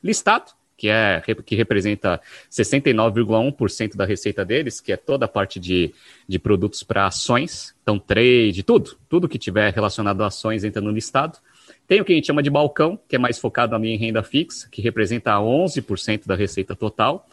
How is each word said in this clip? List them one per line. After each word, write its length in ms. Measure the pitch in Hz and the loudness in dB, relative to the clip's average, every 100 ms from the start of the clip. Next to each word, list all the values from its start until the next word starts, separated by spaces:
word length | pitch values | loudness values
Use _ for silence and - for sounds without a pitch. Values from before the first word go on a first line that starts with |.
Listado, 500 | 180 220 - 208 - _ _ _ | -4 -2 0 0 -2 _ _ _
que 120 | 107 | 0
é, 320 | 110 104 85 - 110 | 2 2 2 -2 -6
que 120 | - 107 | -2 0
representa 640 | 113 104 98 104 98 87 - - - | 0 0 0 -2 -2 -2 -6 -20 -8
sessenta 400 | - 107 - - | -2 0 2 2
e 40 | |
nove 240 | 110 113 104 | 2 2 2
vírgula 240 | 107 110 | 2 2
um 100 | 127 | 0
por 180 | 139 107 | 0 -2
cento 280 | - 110 98 | -2 -6 -4
da 80 | |
receita 400 | 98 98 - 101 | -2 -2 -4 -4
deles, 360 | 92 123 143 - | -2 -2 -2 -6
que 120 | - | -6
é 40 | 190 | -4
toda 280 | - 139 | -2 -2
a 40 | 113 | -2
parte 300 | 104 95 98 | -2 -4 -4
de, 340 | 90 90 85 - - - - | -2 0 0 -4 -20 -20 -6
de 100 | 92 | -4
produtos 460 | - 98 101 - | 2 2 0 -4
pra 240 | - 101 98 | -4 0 0
ações, 640 | - - 120 143 - - _ | -2 0 0 -2 -8 -16 _
então 160 | - 101 | -2 -2
trade, 640 | - 101 123 123 110 92 | 0 4 6 6 4 0
tudo, 340 | 101 233 - - - | 4 4 2 -12 -2
tudo 200 | 170 180 | 0 0
que 100 | 123 | -4
tiver 340 | - 98 104 | -4 0 2
relacionado 500 | 110 104 - 104 98 | 2 -2 -2 -2 0
a 60 | 104 | -2
ações 340 | - 110 110 | -4 -6 -4
entra 180 | 104 101 | -4 -4
no 120 | 104 | -4
listado. 460 | 107 - 135 156 - _ _ - - - | -4 -2 -2 -2 -6 _ _ -20 -12 0
Tem 120 | 202 | 2
o 40 | |
que 80 | 202 | 4
a 20 | |
gente 140 | 165 147 | 2 2
chama 160 | 147 | 0
de 60 | 143 | 2
balcão, 460 | 143 151 - 156 208 _ | 2 2 2 0 -2 _
que 80 | 127 | 0
é 20 | |
mais 220 | 123 117 | 0 -2
focado 340 | 117 - 120 | -4 0 0
ali 140 | 113 110 | 0 -2
em 80 | 113 | -2
renda 260 | 113 110 | -2 -2
fixa, 460 | 107 139 170 - - | -2 -2 -2 -6 -16
que 100 | - | -6
representa 600 | 110 113 98 120 - 104 | -4 0 -2 -2 0 2
onze 420 | 110 135 180 151 | 2 2 0 -2
por 160 | - 98 | -6 -6
cento 300 | - 107 - | -4 -4 -2
da 80 | 95 | -2
receita 400 | 101 - 95 - | -2 -4 -6 -4
total. 500 | 107 - 110 185 - | -6 -2 -2 -2 -8